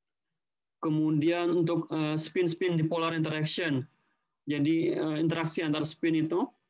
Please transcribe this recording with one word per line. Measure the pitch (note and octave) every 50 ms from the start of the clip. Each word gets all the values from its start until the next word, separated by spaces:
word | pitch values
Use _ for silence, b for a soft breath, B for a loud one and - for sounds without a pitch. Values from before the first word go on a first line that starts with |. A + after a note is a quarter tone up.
| _ _ _ _ _ _ _ _ _ _ _ _ _ _ _ -
Kemudian | - D#3+ D#3 D#3 D#3 D#3 D#3+ D3 D3+ E3+ E3+ F3 F3 E3+
untuk, | E3 F3+ D#3+ E3 E3+ E3 - - D#3
eh, | D#3 D3+ D3+ D#3 D#3
spin-spin | - - - F#3 F3+ E3 E3 - F#3 F3+ E3+
dipolar | D#3+ D#3 D#3+ E3+ E3 E3 E3 E3
interaction, | D#3+ D#3 D#3 D#3 D#3 D3+ D#3 - F#3 F3 D#3+ C#3 C3 B2 - _ _ _ _ _ _ _ _ _ _ - C#3+
jadi, | D3 C#3+ C#3+ D#3 E3 E3 E3+ - - -
eh, | D3+ D#3 D#3 D3+
interaksi | E3 D#3+ E3 E3 D#3+ D#3+ - F#3+
antar | E3 D3+ D3 D#3 D3 D#3
spin | - - - E3 D#3+
itu, | D#3 D#3 D#3+ E3+ F#3 B3 - _ _ _